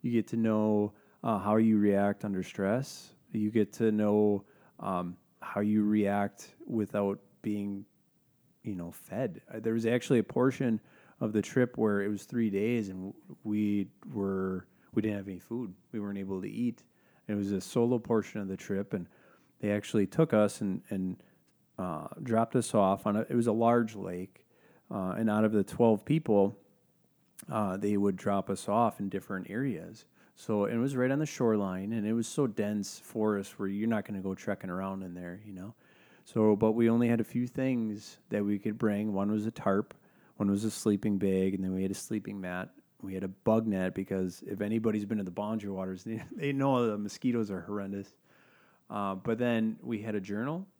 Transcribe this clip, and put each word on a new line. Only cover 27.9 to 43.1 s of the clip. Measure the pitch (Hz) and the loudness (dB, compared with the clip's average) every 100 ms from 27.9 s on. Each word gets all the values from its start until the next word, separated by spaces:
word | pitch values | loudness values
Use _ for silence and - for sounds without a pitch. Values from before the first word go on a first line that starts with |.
| 101 | 2
would | 101 92 | 2 0
drop | 104 101 95 | -2 -2 -2
us | 98 - | -6 0
off | 107 117 - | 2 2 0
in | 101 | -6
different | 95 - 95 90 | -6 -6 -10 -6
areas. | 107 139 85 87 113 - _ _ _ | -6 -4 -6 -10 -16 -20 _ _ _
So, | - 107 | -2 0
and | 101 | 2
it | 117 | 0
was | 135 131 | 0 0
right | 127 | 0
on | 139 | 0
the | 156 | -2
shoreline, | - 120 107 98 92 98 | 0 2 2 0 -4 -4
and | 113 104 | -4 0
it | |
was | 113 113 | -2 -2
so | - 135 | 0 -2
dense | 104 104 104 98 - | 0 -2 -2 -6 -12
forest | - 113 107 101 98 - | -10 -2 0 0 -4 -6
where | 98 | -6
you're | 101 110 | -2 -2
not | 113 - | -2 -4
gonna | 101 | -6
go | 95 | -6
trekking | 95 - 98 95 | -6 -6 -6 -6
around | 90 95 95 | -6 -6 -6
in | 92 | -8
there, | 87 87 90 | -10 -10 -12
you | 107 | -14
know? | 95 98 - _ _ _ - | -14 -14 -16 _ _ _ -20
So, | - 113 107 104 | -6 4 6 6
but | 110 | 4
we | 110 117 | 6 6
only | 117 117 | 6 4
had | 117 | 2
a | |
few | 110 123 123 | 0 -2 -4
things | - 131 123 110 104 - - _ | -2 0 0 -2 -6 -12 -20 _
that | 104 | -2
we | 101 101 | 0 0
could | 107 104 | -2 0
bring. | 110 101 107 | 0 2 0
One | 98 101 | 0 0
was | 107 107 | 0 -2
a | |
tarp, | - - 98 - - _ _ _ _ | -2 2 2 0 -10 _ _ _ _
one | 101 | 0
was | 101 | 2
a | 110 | 0
sleeping | - 110 101 110 98 | -2 0 2 0 0
bag, | 98 95 95 | 2 2 2
and | 95 | 0
then | 92 | -2
we | 92 | -2
had | 95 | -2
a | |
sleeping | 95 - 110 104 101 | -4 -6 -6 -6 -10
mat. | 90 90 - - _ _ | -8 -8 -8 -14 _ _
We | 98 | -10